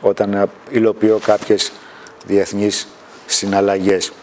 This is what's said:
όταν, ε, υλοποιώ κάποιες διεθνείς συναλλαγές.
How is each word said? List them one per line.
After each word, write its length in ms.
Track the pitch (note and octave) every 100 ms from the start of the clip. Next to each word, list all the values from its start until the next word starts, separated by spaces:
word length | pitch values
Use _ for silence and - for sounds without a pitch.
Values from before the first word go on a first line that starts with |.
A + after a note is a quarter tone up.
όταν, 340 | G2 G2+ G2+
ε, 100 | G2+ G2+ - -
υλοποιώ 480 | B2 A2+ G#2 G#2+ A2
κάποιες 480 | - G#2 - G#2 - - - - - - -
διεθνείς 640 | G2 F#2+ G2+ G#2 - - - - - -
συναλλαγές. 840 | - G2+ G2 G2+ G2 F#2+ F#2+ - -